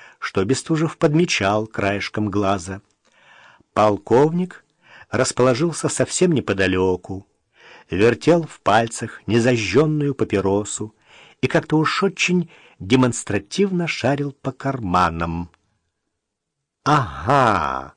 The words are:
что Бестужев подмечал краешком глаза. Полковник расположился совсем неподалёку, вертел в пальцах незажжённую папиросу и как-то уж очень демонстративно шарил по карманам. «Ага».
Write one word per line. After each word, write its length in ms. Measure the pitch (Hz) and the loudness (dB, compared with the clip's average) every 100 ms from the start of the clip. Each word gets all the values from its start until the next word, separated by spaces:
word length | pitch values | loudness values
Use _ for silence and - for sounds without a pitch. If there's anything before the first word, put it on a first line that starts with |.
| - _ | -20 _
что 240 | - - | -6 -2
Бестужев 520 | 95 131 - 160 156 - | 0 -2 -2 -2 -2 0
подмечал 720 | 165 151 180 - 98 107 110 | 0 2 0 0 0 0 -2
краешком 640 | - 98 101 - - 107 | -4 -2 -2 -4 -4 -2
глаза. 520 | 104 98 101 85 95 - _ _ _ _ - - _ _ | 0 0 -2 -4 -12 -16 _ _ _ _ -20 -20 _ _
Полковник 920 | - 107 98 - 117 151 175 180 - _ _ _ - - | 2 2 2 2 4 4 2 -4 -8 _ _ _ -20 -8
расположился 800 | 107 131 - 127 120 165 151 - | -2 -2 2 2 2 -2 -2 -4
совсем 440 | - 127 - 185 | -2 -4 0 2
неподалёку, 920 | 147 - 98 95 92 92 90 - 95 - _ _ _ - - _ | 2 0 0 0 2 0 0 -6 -14 -14 _ _ _ -20 -20 _
вертел 540 | 87 113 110 - 170 | 2 2 4 2 2
в 160 | 156 - | 0 -4
пальцах 640 | - 107 117 - 113 - - | 2 2 2 -4 -10 -10 0
незажжённую 880 | 117 117 123 98 104 156 151 143 | 2 2 2 2 2 2 0 -2
папиросу 800 | 131 87 101 95 98 104 - 107 - _ - - _ | -2 -2 0 0 0 -2 -8 -10 -14 _ -20 -20 _
и 80 | - | -2
как-то 300 | 165 - 156 | -2 0 0
уж 260 | 151 - | 0 0
очень 440 | 196 190 - 180 170 - - _ | -2 -2 0 0 -2 -8 -20 _
демонстративно 1120 | 92 127 127 117 - 101 - - 196 180 165 | 0 2 2 0 -4 -4 -4 -2 0 0 -4
шарил 440 | - 127 143 143 | -2 -2 -2 -4
по 200 | - 135 | -8 -10
карманам. 1000 | - 135 135 101 90 87 82 85 85 87 _ _ _ _ _ _ _ _ _ _ _ _ _ | -6 -6 -6 -2 0 0 -2 -4 -6 -8 _ _ _ _ _ _ _ _ _ _ _ _ _
«Ага». 1080 | - 147 110 67 90 139 123 98 73 65 65 | 0 0 0 -6 0 4 4 2 0 -4 -8